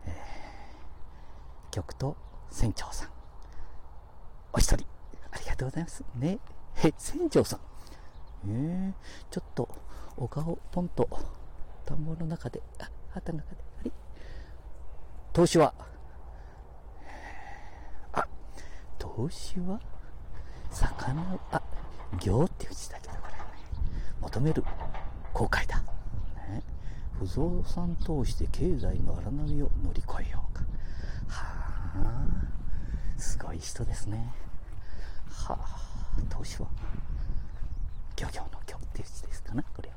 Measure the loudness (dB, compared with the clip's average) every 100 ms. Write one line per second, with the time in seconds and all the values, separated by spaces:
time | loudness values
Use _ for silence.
0 | -6 -8 -6 -8 -8 -10 -12 -10 -10 -8
1 | -10 -8 -12 -12 -12 -14 -8 -8 -8 -4
2 | -4 -4 -12 -12 -8 4 4 4 -4 -4
3 | -6 -8 -14 -12 -8 -4 -4 -6 -8 -12
4 | -14 -12 -12 -12 -2 4 6 6 2 -8
5 | -12 -8 -8 -4 0 0 0 -2 -4 -6
6 | -6 -2 -2 -2 -6 -10 -2 4 4 4
7 | -4 0 4 4 4 -2 -8 -12 -12 -12
8 | -12 -12 -12 -8 -4 -2 -2 -2 -4 -6
9 | -12 -12 -8 -8 -6 -4 -4 -6 -8 -8
10 | -8 -6 -6 -4 -4 -6 -4 -2 -2 0
11 | 2 2 0 -4 -12 -6 -6 -4 2 2
12 | 2 -2 -4 -4 -6 -8 -10 -10 -10 -10
13 | -8 -6 -4 -4 -6 -8 -8 -6 -6 -6
14 | -10 -10 -8 -10 -10 -14 -12 -8 -6 -6
15 | -8 -10 0 4 6 8 6 2 -14 -14
16 | -14 -12 -12 -12 -14 -16 -16 -14 -14 -12
17 | -12 -10 -10 -10 -8 -10 -10 -10 -4 -4
18 | 0 -2 -2 -6 -8 -8 -8 -8 -4 -4
19 | -2 -2 -4 -2 2 2 2 0 -4 -6
20 | -6 -8 -4 -4 -4 -4 -4 2 2 2
21 | -2 0 0 -2 -2 -4 0 -2 -2 -6
22 | -4 -2 2 4 4 0 -4 -4 -6 -8
23 | -6 -2 0 2 0 -4 -6 0 2 4
24 | 2 2 -2 2 4 4 2 2 0 0
25 | -2 -4 -2 0 2 4 6 4 4 2
26 | 2 0 0 0 -2 -4 -4 -4 -4 -4
27 | -4 -2 -2 2 2 2 2 2 2 2
28 | 2 2 2 2 2 4 4 4 4 6
29 | 6 4 0 0 4 6 8 6 6 4
30 | 4 2 4 4 4 2 0 2 0 0
31 | 0 -2 -2 -2 -2 -2 0 0 0 6
32 | 6 8 6 6 4 2 4 4 4 4
33 | 4 6 6 6 4 -4 -4 0 2 4
34 | 2 2 0 0 0 0 0 -2 0 2
35 | 2 2 0 0 0 0 0 -2 -4 -2
36 | 6 6 6 2 0 0 0 0 2 0
37 | 0 0 2 2 2 -2 0 0 0 -2
38 | -2 -2 -2 -2 -2 -2 -4 -4 -4 -2
39 | -2 -2 -2 -2 0 -2 -2 -2 -6